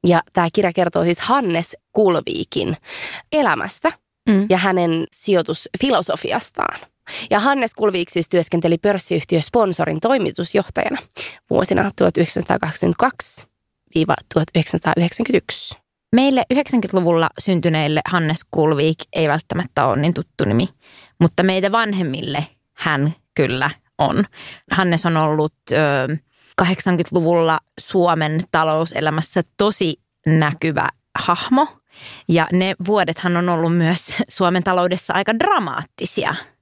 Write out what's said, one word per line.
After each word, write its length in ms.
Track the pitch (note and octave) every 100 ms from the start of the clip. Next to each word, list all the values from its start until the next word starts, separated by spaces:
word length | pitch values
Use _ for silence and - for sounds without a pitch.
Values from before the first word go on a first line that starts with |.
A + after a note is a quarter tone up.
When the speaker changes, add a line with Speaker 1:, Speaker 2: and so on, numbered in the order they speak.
| F3
Speaker 1:
Ja 140 | E3+ -
tää 140 | - E3+
kirja 200 | - F#3+
kertoo 300 | E3+ F3 -
siis 160 | E3+ E3+
Hannes 560 | - C4+ A3 E3 E3+ - _
Kulviikin 840 | - G#3 E3 - - - - - E3 - - - - -
elämästä 600 | D#4 B3+ G3+ F#3+ - D#4+ - _ _ -
Speaker 2:
Mm. 160 | G3+ G#3
Speaker 1:
ja 80 | F3+
hänen 480 | F#3+ F#3 E3+ E3 -
sijoitusfilosofiastaan. 1700 | - - F#3 D#3+ E3 - - C4+ G#3+ E3 D#3 - A#2 - - - - - _ - - -
Ja 100 | G#3
Hannes 340 | A#3+ C#4 A3+
Kulviik 360 | - G#3+ F#3 F3
siis 200 | F3 E3
työskenteli 480 | F3+ D#3+ E3+ E3 E3+
pörssiyhtiö 640 | G#3 G3+ - E3+ - E3+
Sponsorin 580 | - A#3+ G#3 F3 D#3 D#3
toimitusjohtajana 1000 | A3+ C4 F3 - F3 G3 F#3+ - - C#4 - - - - _
vuosina 420 | - F#3+ - G3+ -
tuhat 200 | F3+ -
yhdeksänsataakaksikymmentäkaksi 1300 | E3 - E3+ - D#3+ - F3 E3+ B3+ - - - - _ _ _ _ E3
viiva 200 | D#3+ B2+ -
tuhat 140 | - D#3 E3+
yhdeksänsataayhdeksänkymmentäyksi. 1200 | D#3 E3 - D#3 E3+ - A#3 B3+ - - - - _ _ _ A#3
Speaker 2:
Meille 280 | C4+ C4 -
yhdeksänkymmentäluvulla 800 | B3+ C#4+ B3 G3 F#3+ F3 E3 E3 -
syntyneille 600 | - F3+ E3+ D#3 D3+ D#3 -
Hannes 300 | F3+ D#3+ D#3+ -
Kulviik 460 | - D#3 D3 D#3 D#3+ -
ei 140 | - D#3
välttämättä 580 | D3+ - F3 F3 - B2+
ole 160 | A2+
niin 120 | D3+
tuttu 320 | E3+ - - -
nimi, 240 | G#2+ F#3 _ - - - _
mutta 240 | E3+ -
meitä 280 | F#3+ F#3+ G3
vanhemmille 760 | A3 A3 G3 E3+ C3+ - C#3+ D3+ _ _
hän 400 | - - D3 C#3+ D#3+ _ -
kyllä 340 | C#3+ B2+ C#3+ - _ -
on. 260 | D3+ - G3+ - - - _
Hannes 340 | F3+ F#3 E3 F3
on 120 | E3
ollut, 360 | D#3 D#3 D#3 _ -
ö, 460 | - D3+ C#3 B2+ D#3 _ _ _ -
kahdeksankymmentäluvulla 1000 | F3 F#3 - F3 E3+ F3+ E3 E3+ E3 D#3+ _ -
Suomen 640 | - F#3+ F3 D#3+ D#3 D#3 F3+
talouselämässä 920 | E3 D#3+ D#3 E3 - D#3 D#3 D#3+ - E3 _
tosi 420 | G#3 G#3 F3 D3+ _ _ -
näkyvä 640 | D#3+ D3+ D3 D#3+ D3 - - _ -
hahmo. 480 | - F3 - B3+ D4+ - _ - - - -
Ja 200 | E3+ D#3+
ne 240 | F3+ F#3 - F#3
vuodethan 500 | G#3 E3 E3 F3+ F3
on 120 | F3
ollut 280 | E3+ E3 F3
myös 300 | E3 F3 - -
<laughs> 180 | A3+ -
Suomen 260 | F3+ F3+
taloudessa 500 | F3+ F3+ F3+ F3+ -
aika 260 | F3+ G3+ A3+
dramaattisia. 960 | F4+ F#4 G#3 B2+ - - - - - - - _